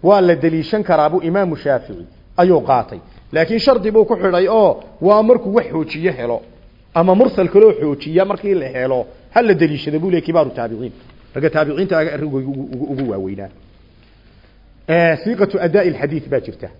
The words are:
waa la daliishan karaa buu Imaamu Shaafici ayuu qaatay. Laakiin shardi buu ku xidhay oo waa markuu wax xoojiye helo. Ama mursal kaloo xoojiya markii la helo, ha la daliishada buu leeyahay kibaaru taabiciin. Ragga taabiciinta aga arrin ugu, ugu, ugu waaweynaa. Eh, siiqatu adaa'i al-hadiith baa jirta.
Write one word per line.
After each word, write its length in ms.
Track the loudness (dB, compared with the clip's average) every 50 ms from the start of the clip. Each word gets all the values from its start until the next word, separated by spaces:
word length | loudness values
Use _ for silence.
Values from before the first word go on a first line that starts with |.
| 6
waa 180 | 6 6 6
la 140 | 6 4 2
daliishan 460 | 2 2 0 0 0 -4 -2 -4 -4 0
karaa 260 | 0 2 2 2 2
buu 100 | 0 0 -2
Imaamu 340 | 0 -2 0 0 -2 -4
Shaafici 480 | -4 -2 -2 -2 -2 -2 -8 -16 -16 -16 -20 _ -20 -20 _ -2
ayuu 240 | 0 2 4 4 2
qaatay. 380 | 2 2 0 0 0 -4 -10 -18 -18 -20 -20 -20 -20 -6 -2
Laakiin 260 | -2 0 0 0 0
shardi 300 | 2 2 2 2 2 0
buu 140 | 2 2 2
ku 100 | 2 0
xidhay 320 | -2 0 0 2 2 2 2
oo 340 | 4 4 4 4 2 0 -6 -20 -14 -2
waa 220 | 2 2 4 4 4
markuu 320 | 4 4 2 2 -2 -2
wax 120 | -2 -2 -2
xoojiye 420 | -6 -6 -6 -6 -8 -4 -4 -4 -4
helo. 300 | -2 -6 -4 -6 -6 -8 -12 -20 -20 -20 -20 _ _ _ _ _
Ama 200 | 0 2 4 4
mursal 340 | 4 4 2 2 -2 -2 2
kaloo 240 | 6 6 6 6 6 4
xoojiya 440 | -2 -4 -4 -4 -6 -2 0 0 0
markii 300 | 0 -2 -6 -4 -2 -2
la 120 | -2 -2 -6
helo, 380 | -6 -4 -2 -2 -2 -2 -4 -6 -12 -20 _ -2
ha 120 | 0 0 2
la 120 | 2 2
daliishada 440 | 2 2 0 0 -4 -6 -4 -4 -4
buu 120 | -2 0
leeyahay 160 | -2 -2 -2
kibaaru 240 | 0 0 0 0 0
taabiciin. 420 | -2 -8 -8 -8 -8 -8 -10 -12 -14 -16 -20 -20 -20 -20 -20 _ -10
Ragga 160 | -4 -4 -2
taabiciinta 480 | 0 0 -2 -2 -2 -4 -2 -2 0 0
aga 140 | 0 -2 -4
arrin 120 | -6 -8
ugu, 120 | -6 -4 -6 -6 -6 -8 -8 -10 -10 -10
ugu, 120 | -10 -8 -8 -6
ugu 180 | -6 -6 -6
waaweynaa. 380 | -4 -6 -6 -8 -8 -10 -12 -16 -16 -20 -20 -20 _ _ _ _ _ _ _ _ _ _ _ _ _ _ _ _ _ _ _ _ _ _ -6 -2
Eh, 300 | 0 2 2 2 0 0 -4
siiqatu 340 | -6 -2 -2 -2 -2 -2 -2
adaa'i 280 | -4 0 0 2 2 2
al-hadiith 400 | -2 -2 -6 -6 -6 -6 -6 -4
baa 120 | -4 -4
jirta. 280 | -4 -6 -16 -14 -16 -18 -18 -20